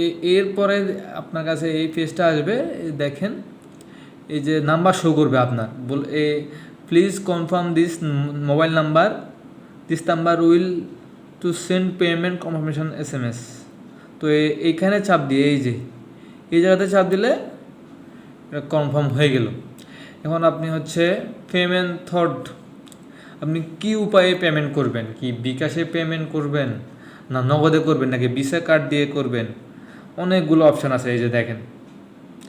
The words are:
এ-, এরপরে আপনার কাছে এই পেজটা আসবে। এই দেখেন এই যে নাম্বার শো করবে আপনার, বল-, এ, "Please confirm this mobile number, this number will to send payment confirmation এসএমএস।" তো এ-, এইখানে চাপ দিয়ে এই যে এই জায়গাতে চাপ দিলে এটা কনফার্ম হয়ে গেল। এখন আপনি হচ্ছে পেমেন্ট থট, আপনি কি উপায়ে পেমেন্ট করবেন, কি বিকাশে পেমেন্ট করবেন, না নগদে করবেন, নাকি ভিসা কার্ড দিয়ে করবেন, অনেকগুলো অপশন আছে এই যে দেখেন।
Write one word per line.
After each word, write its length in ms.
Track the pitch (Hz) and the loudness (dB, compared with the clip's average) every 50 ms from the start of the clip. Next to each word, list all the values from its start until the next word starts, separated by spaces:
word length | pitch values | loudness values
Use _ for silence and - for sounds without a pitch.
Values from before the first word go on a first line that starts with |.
| 170 | -2
এ-, 140 | 170 170 - - 175 185 | -2 -4 -4 0 2 2
এরপরে 400 | 196 196 196 190 202 202 196 202 202 196 190 190 196 - - - 165 | 2 2 0 0 0 0 2 2 0 0 -2 -4 -6 -10 -12 -12 -14
আপনার 220 | - - - 165 156 160 | -12 -8 -8 -6 -4 -4
কাছে 180 | 160 139 160 165 156 156 | -4 -2 -2 -2 -2 -2
এই 80 | 160 156 160 | -2 -2 -2
পেজটা 280 | 165 160 151 - - 175 165 | -4 -4 -4 -2 2 2 2
আসবে। 240 | 160 151 143 170 220 254 330 339 - - 165 | 2 2 0 0 -2 -2 -2 -4 -6 -8 -8
এই 60 | 160 147 139 143 | -8 -6 -4 -4
দেখেন 280 | 143 139 - 185 214 285 - - - - - - - - - - - - - - - - - - - | -4 -4 -4 -6 -6 -6 -8 -12 -16 -20 -20 -20 -20 -20 -20 -20 -20 -20 -20 -20 -20 -20 -20 -12 -8
এই 100 | 151 147 | -6 -4
যে 160 | 139 151 156 156 147 147 | -2 0 0 0 2 2
নাম্বার 240 | 160 165 175 185 185 - | 2 4 4 2 2 4
শো 80 | - 165 151 151 | 2 2 4 4
করবে 180 | 151 139 135 127 123 | 4 4 4 4 2
আপনার, 220 | 123 120 117 110 110 - 127 127 123 | 2 0 -2 -4 -6 -8 -10 -8 -6
বল-, 200 | 139 143 135 - - 151 | -4 -4 -4 -4 -2 0
এ, 40 | 151 151 147 147 147 - - - - - - - - - | 0 0 0 -2 -6 -8 -14 -18 -18 -20 -20 -20 -8 2
"Please 280 | 170 170 190 202 180 - - 190 | 4 4 4 4 0 -4 -4 -4
confirm 360 | 175 170 165 156 180 180 175 175 170 165 | -2 -2 -2 0 0 0 0 0 2 2
this 140 | 170 175 165 - 165 151 143 139 143 147 143 147 147 143 | 2 2 0 -4 -4 -2 -2 -2 -2 -2 -4 -4 -2 0
mobile 240 | 143 151 160 165 160 160 | 2 2 2 2 2 2
number, 300 | 156 151 156 160 180 220 - - - - - - - - - - - - - - - - | 0 4 4 4 4 4 0 -4 -10 -16 -18 -20 -20 -20 -20 -20 -20 -20 -20 -20 -6 -4
this 120 | 165 160 - 180 | -4 -2 0 -2
number 260 | 170 165 165 170 170 170 170 165 | -2 0 2 2 2 4 6 6
will 200 | 170 170 185 185 180 170 - - - - - - - - - - - - | 6 6 4 2 -2 -4 -6 -8 -14 -18 -20 -20 -20 -20 -20 -20 -14 -6
to 60 | - 175 170 - - | -4 -4 -4 -4 -2
send 200 | - 185 185 185 185 180 - | -2 0 0 0 -2 0 0
payment 360 | 180 170 170 165 175 180 180 175 - | 0 0 0 0 -2 -2 -4 -4 -6
confirmation 420 | 165 165 156 151 156 139 151 156 160 - - | -6 -4 -4 -4 -4 -4 -4 -4 -6 -6 -8
এসএমএস।" 380 | 147 - 143 135 120 120 117 - - - - - - - - - - - - - - - - - | -8 -8 -6 -4 -4 -4 -6 -8 -12 -16 -18 -20 -20 -20 -20 -20 -20 -20 -20 -20 -20 -20 -12 -4
তো 60 | 156 | 0
এ-, 280 | 151 151 151 151 151 147 - - | 2 2 4 4 2 0 0 0
এইখানে 300 | 170 160 165 185 190 208 208 196 | 0 0 2 2 2 2 0 2
চাপ 140 | 202 180 160 143 139 | 2 2 2 2 2
দিয়ে 160 | 135 139 143 147 | 2 2 4 2
এই 80 | 143 135 123 | 2 0 0
যে 80 | 123 117 - - - - - - - - - - - - - - - | -2 -4 -4 -8 -12 -16 -20 -20 -20 -20 -20 -20 -20 -20 -20 -8 0
এই 100 | 165 170 | 2 2
জায়গাতে 240 | 175 190 185 180 196 190 196 | 4 4 4 4 2 2 2
চাপ 120 | 196 185 175 190 | 2 2 2 2
দিলে 180 | 190 220 247 320 - - - - - - - - - - - - - - - - - - - - - - - | 2 2 0 0 0 -2 -10 -16 -18 -20 -20 -20 -20 -20 -20 -20 -20 -20 -20 -20 -20 -20 -20 -20 -20 -18 -12
এটা 120 | 147 147 143 143 160 | -10 -10 -6 -2 0
কনফার্ম 340 | 151 147 139 127 151 147 | 0 0 2 0 0 0
হয়ে 220 | 135 120 139 151 143 127 | 0 2 2 2 2 4
গেল। 100 | 127 113 104 - - - - - - - - - - - - - - - | 2 0 -2 -4 -10 -14 -18 -20 -20 -20 -20 -20 -20 -20 -20 -20 -10 -6
এখন 180 | 151 165 165 165 | -4 -2 2 2
আপনি 240 | 165 151 156 160 160 160 | 2 2 0 -4 -4 -4
হচ্ছে 280 | 156 147 - - 170 170 175 190 226 - - - - - - | -4 -6 -4 0 2 2 2 2 0 -4 -8 -12 -16 -12 -4
পেমেন্ট 420 | - 180 180 175 180 185 180 180 175 160 - - | 0 0 0 2 0 0 0 -2 -4 -8 -8 -4
থট, 260 | 175 175 170 165 139 123 - - - - - - - - - - - - - - - - - - - - 143 | 0 0 0 0 0 -4 -10 -12 -16 -18 -20 -20 -20 -20 -20 -20 -20 -20 -20 -20 -20 -20 -20 -20 -14 -8 -6
আপনি 160 | 151 160 165 156 - - - | -4 -4 -4 -4 -8 -10 -6
কি 120 | - 214 220 | -4 -2 -2
উপায়ে 360 | 214 208 208 214 190 180 185 180 - | 0 0 4 6 6 6 6 2 2
পেমেন্ট 280 | 180 165 151 151 147 139 - | 2 2 2 2 0 0 0
করবেন, 280 | 143 135 - 117 117 110 110 113 - | 0 0 0 -2 -4 -6 -8 -8 -8
কি 80 | 127 123 | -6 -6
বিকাশে 500 | 113 113 117 131 127 135 156 143 - 170 165 160 - | -6 -4 -4 -6 -4 -2 -4 -4 -2 -4 -4 -2 -2
পেমেন্ট 340 | 170 165 160 160 160 156 151 160 | -4 -2 -2 -4 -4 -6 -4 -4
করবেন, 360 | 156 147 143 143 147 135 120 110 101 - - - - - - - - - - | -4 -4 -2 -2 -2 -2 -2 -4 -8 -10 -14 -20 -20 -20 -20 -20 -20 -12 -6
না 100 | 131 131 127 127 | -4 -2 0 2
নগদে 280 | 147 151 151 165 160 156 135 | 2 4 4 4 4 4 4
করবেন, 220 | 156 151 131 131 127 | 2 2 2 2 0
নাকি 180 | 127 123 127 | 0 0 0
ভিসা 320 | 123 120 139 135 - 175 165 165 | 0 0 -2 -2 -2 -2 -2 2
কার্ড 160 | - 160 156 143 135 | 2 2 2 2 0
দিয়ে 140 | 147 147 143 | 0 0 0
করবেন, 400 | 143 147 147 131 123 120 117 110 107 - - - - - - - - - - - - - - 175 | 0 -2 -2 -2 -2 -2 -4 -4 -6 -8 -14 -18 -20 -20 -20 -20 -20 -20 -20 -20 -16 -10 -6 -2
অনেকগুলো 420 | 180 190 185 160 151 160 160 156 151 | 0 2 2 4 4 4 6 8 6
অপশন 200 | 143 - - 139 | 6 4 0 -2
আছে 160 | 131 123 123 123 | -2 0 0 -2
এই 80 | 123 120 123 | 0 0 0
যে 60 | 120 | 0
দেখেন। 300 | 120 120 110 - 113 104 - - - - - - - - - - - - - - - - - | 0 0 0 -2 -6 -10 -12 -16 -18 -20 -20 -20 -20 -20 -20 -20 -20 -20 -20 -20 -20 -20 -20